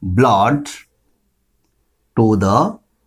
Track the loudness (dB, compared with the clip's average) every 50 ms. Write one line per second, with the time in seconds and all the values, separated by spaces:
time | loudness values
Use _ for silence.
0 | -10 -4 0 2 2 2 2 2 2 0 0 -2 -4 -10 -14 -18 -20 _ _ _
1 | _ _ _ _ _ _ _ _ _ _ _ _ _ _ _ _ _ _ _ _
2 | _ _ _ 0 0 0 0 0 0 0 0 0 0 -2 -4 -10 _ _ _ _
3 | _